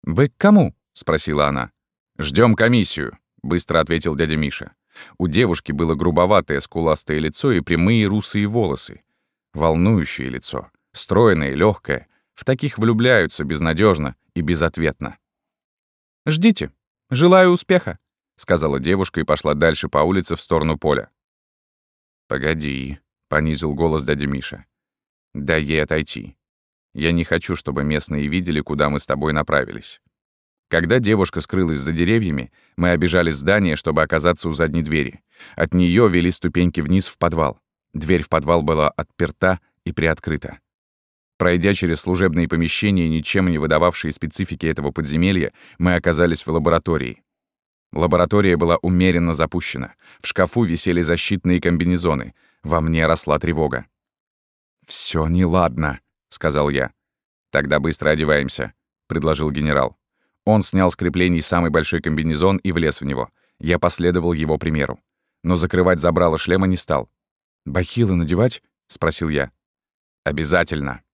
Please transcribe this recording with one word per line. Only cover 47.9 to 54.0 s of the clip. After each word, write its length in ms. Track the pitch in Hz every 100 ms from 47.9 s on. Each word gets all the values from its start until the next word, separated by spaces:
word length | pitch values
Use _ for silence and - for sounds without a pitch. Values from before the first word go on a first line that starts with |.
Лаборатория 640 | 73 85 87 87 104 98 82
была 200 | 85 85
умеренно 560 | 87 90 92 87 85
запущена. 600 | 78 80 87 - 65 60 _ _ _
В 60 | -
шкафу 380 | - 90 120
висели 360 | 107 82 - 87
защитные 600 | 80 85 - 101 92 90
комбинезоны. 760 | 85 85 85 90 85 71 55 _ _ _
Во 160 | 76 82
мне 260 | 80 82 80
росла 320 | 80 - 76
тревога. 480 | 80 80 76 64 - _